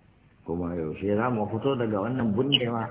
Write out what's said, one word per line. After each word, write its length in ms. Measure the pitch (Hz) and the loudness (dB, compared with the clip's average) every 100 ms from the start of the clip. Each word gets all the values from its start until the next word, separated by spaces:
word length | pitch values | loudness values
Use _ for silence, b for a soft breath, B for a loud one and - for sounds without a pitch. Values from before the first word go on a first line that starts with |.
| - _ _ - - | -20 _ _ -16 -6
Kuma 280 | 85 85 | -4 -2
yaushe 400 | 87 78 - 98 104 | -2 -4 -4 0 2
za 140 | 123 | 2
mu 160 | 117 101 | 0 -2
fito 300 | 110 135 135 | -2 0 0
daga 240 | 117 104 | 0 0
wannan 340 | 107 131 113 | 0 0 2
bunnewa? 560 | 98 135 139 120 117 110 | 2 4 2 2 -2 -4